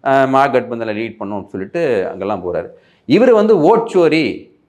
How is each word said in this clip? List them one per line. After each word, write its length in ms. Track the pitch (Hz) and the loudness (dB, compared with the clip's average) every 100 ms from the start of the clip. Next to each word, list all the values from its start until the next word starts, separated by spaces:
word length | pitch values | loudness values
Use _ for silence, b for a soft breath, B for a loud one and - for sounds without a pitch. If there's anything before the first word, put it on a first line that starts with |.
அஹ், 240 | 139 135 131 135 | 2 2 2 2
மகாகட்பந்தனை 600 | 139 123 110 117 110 107 | 2 0 -2 -8 -6 -6
லீட் 200 | 113 110 | -8 -8
பண்ணணும்னு 280 | 101 101 95 | -10 -10 -10
சொல்லிட்டு 600 | 95 98 175 156 110 87 | -12 -8 -4 -2 -2 -4
அங்கெல்லாம் 420 | 92 98 101 87 | -6 -6 -6 -6
போறாரு. 140 | 82 85 - b b - | -6 -8 -18 b b -2
இவரு 240 | 170 254 | 2 4
வந்து 460 | 220 214 208 156 220 | 4 4 4 4 2
ஓட்சோரி 760 | 226 190 165 156 123 87 - _ | 2 2 2 2 -2 -6 -14 _